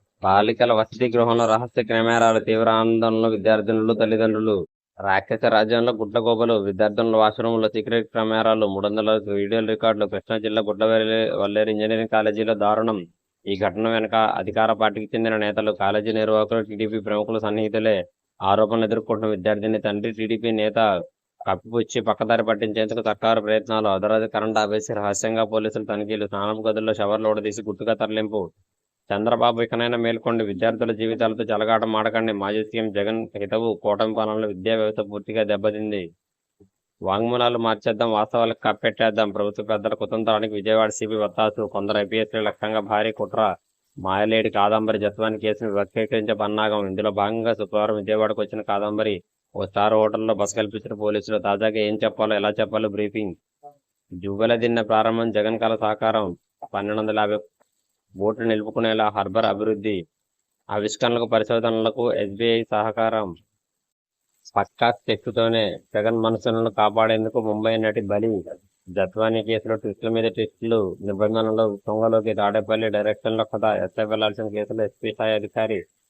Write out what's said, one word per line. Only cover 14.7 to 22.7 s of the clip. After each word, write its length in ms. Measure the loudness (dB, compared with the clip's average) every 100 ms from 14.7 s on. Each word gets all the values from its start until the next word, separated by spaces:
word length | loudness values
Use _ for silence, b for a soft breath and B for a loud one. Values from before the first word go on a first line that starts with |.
పార్టీకి 360 | 2 0 -2 -4
చెందిన 280 | -2 0 0
నేతలు, 360 | 0 0 -2
కాలేజీ 400 | 0 0 0 0
నిర్వాహకులు, 500 | 0 2 2 2 0
టీడీపీ 380 | -2 -4 -2 -2
ప్రముఖులు 380 | -2 -2 0 -2
సన్నిహితులే. 580 | -2 -2 0 0 2 2 -2 _ _ _
ఆరోపణలు 440 | 2 4 4 2
ఎదుర్కొంటున్న 460 | 0 -2 -2 -2 -2
విద్యార్థిని 500 | -2 0 0 0 -2
తండ్రి, 320 | -2 -4 -4
టీడీపీ 380 | -6 -4 -2 -2
నేత 280 | 0 0 2 2 2 -4 _ _ _
కప్పిపుచ్చి 600 | -4 -4 -2 -2 -2 -2
పక్కదారి 440 | -2 -2 0 2
పట్టించేందుకు 580 | 2 0 -2